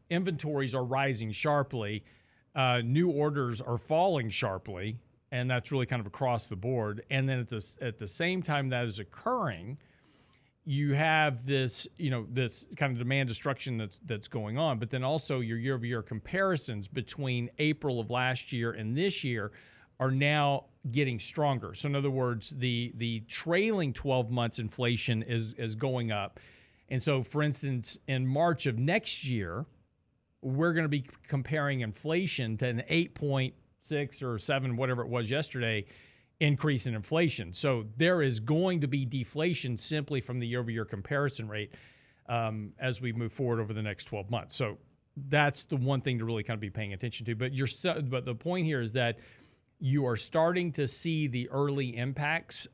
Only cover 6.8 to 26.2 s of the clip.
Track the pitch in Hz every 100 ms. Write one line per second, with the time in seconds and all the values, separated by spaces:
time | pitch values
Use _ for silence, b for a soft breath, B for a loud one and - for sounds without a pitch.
6.8 | 107 104 - 135 135 127 113 107 - -
7.8 | 123 110 104 - 170 185 160 143 135 127
8.8 | 120 101 98 - - 254 170 87 98 147
9.8 | b b b b b b b _ - 139
10.8 | 147 139 160 156 151 123 127 139 127 -
11.8 | - - 151 123 110 123 120 - - -
12.8 | 143 120 120 135 131 110 143 135 139 113
13.8 | 107 - 156 107 - 117 107 123 160 117
14.8 | 113 131 131 156 - 135 113 117 127 131
15.8 | 120 117 107 113 - 180 190 165 - 107
16.8 | 98 - - - 135 123 120 - 156 147
17.8 | 147 123 107 120 127 123 - 123 117 113
18.8 | 107 131 196 - 139 117 104 B B B
19.8 | B - 131 131 143 151 143 139 - _
20.8 | 139 123 135 117 - - 147 127 98 -
21.8 | 147 139 139 131 123 117 - 135 123 117
22.8 | 120 113 117 113 107 - 160 175 220 202
23.8 | 151 - 139 127 113 123 117 - 110 -
24.8 | 120 120 - 110 113 117 110 - 117 110
25.8 | 135 127 117 104